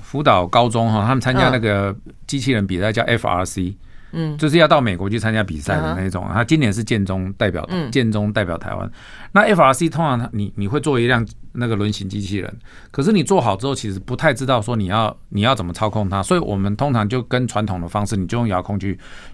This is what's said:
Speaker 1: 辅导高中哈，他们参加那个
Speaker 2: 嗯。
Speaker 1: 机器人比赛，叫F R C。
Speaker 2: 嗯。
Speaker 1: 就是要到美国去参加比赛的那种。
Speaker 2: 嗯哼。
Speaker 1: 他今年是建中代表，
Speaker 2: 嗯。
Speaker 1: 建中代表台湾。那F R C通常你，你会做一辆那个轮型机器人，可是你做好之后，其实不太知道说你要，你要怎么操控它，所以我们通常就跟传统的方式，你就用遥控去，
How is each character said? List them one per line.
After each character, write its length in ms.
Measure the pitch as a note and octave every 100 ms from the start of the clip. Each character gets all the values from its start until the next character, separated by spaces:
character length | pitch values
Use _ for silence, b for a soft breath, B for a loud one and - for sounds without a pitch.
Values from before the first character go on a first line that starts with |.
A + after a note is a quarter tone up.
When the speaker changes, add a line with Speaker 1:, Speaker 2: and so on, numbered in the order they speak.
Speaker 1:
辅 200 | - C#3
导 240 | D3 G2 F2
高 200 | B2 A#2+
中 240 | A#2 A2+
哈， 140 | A2 G#2
他 80 |
们 60 | C3
参 160 | B2+ C3
加 140 | B2+
那 80 | B2+
个 360 | A2 G2+ G2 G2+ -
Speaker 2:
嗯。 60 | - -
Speaker 1:
机 140 | C#3
器 120 | A#2
人 140 | A#2 G2
比 140 | F2+
赛， 100 | G#2
叫 120 | A2
F 260 | - A#2 G#2+
R 160 | F2+
C。 320 | F#2 - F#2 G2+ b b b
Speaker 2:
嗯。 260 | D#3+ D#3+ D3
Speaker 1:
就 100 | D3+
是 80 | D#3+
要 100 | D#3
到 140 | D3+
美 160 | A#2+ F2
国 140 | G2
去 80 | A2+
参 140 | A2
加 120 | A2
比 160 | G2 D#2
赛 160 | D2 F#2
的 180 | D#3+
那 140 | F2 F#2+
种。 160 | F#2
Speaker 2:
嗯 40 | G2
哼。 60 |
Speaker 1:
他 80 | G2
今 160 | A#2 D#3+
年 140 | A#2+
是 100 | G2+
建 220 | A2 A2+
中 260 | F#2+ F#2+ F#2
代 160 | G2 G#2
表， 120 | F2 -
Speaker 2:
嗯。 220 | F#3 C#3
Speaker 1:
建 200 | C3 A#2
中 220 | G#2+ G#2
代 140 | G#2+ F#2
表 100 | E2
台 160 | F#2+
湾。 180 | - - B B B B
那 100 | G3
F 180 | A3 F#3+
R 140 | C3+
C 160 | B2+ E3
通 120 | C#3
常 240 | D#3+ B2 A#2+
你， 180 | A#2 G2+ -
你 100 | G2
会 140 | C#3+
做 180 | D3+ B2+
一 80 | A#2+
辆 200 | B2 G#2+ - -
那 120 | - A#2+
个 80 |
轮 160 | G#2+ G#2
型 160 | G#2 G2
机 140 | G#2+
器 160 | G2 G2+
人， 180 | - - B B B
可 120 | -
是 100 | D3
你 100 | G#3+
做 180 | C3 F3
好 160 | A#2+ F#2+
之 100 | C3+
后， 80 |
其 160 | C3 A2
实 80 | F#2+
不 160 | -
太 180 | A2+ D#3
知 100 | B2+
道 160 | C3+ B2+
说 160 | G#2 A#2
你 100 | F#2+
要， 280 | G#2 A2 - -
你 100 | G2
要 140 | A2+
怎 100 | C3+
么 80 | F2
操 160 | F2 G#2+
控 200 | G#2+ G2
它， 140 | G2
所 140 | F#2+ F3+
以 40 |
我 140 | -
们 220 | G2+ G2 G#2
通 160 | D3
常 140 | A#2+ G#2
就 140 | B2+
跟 260 | A#2+ B2+ B2
传 160 | A2
统 160 | G#2+ F2+
的 80 | F2
方 180 | G#2+ G#2
式， 80 |
你 120 | G#2+ F2
就 100 | A#2+
用 100 | A#2
遥 160 | F#2
控 160 | - G#2
去， 200 | G2 F2+ B B B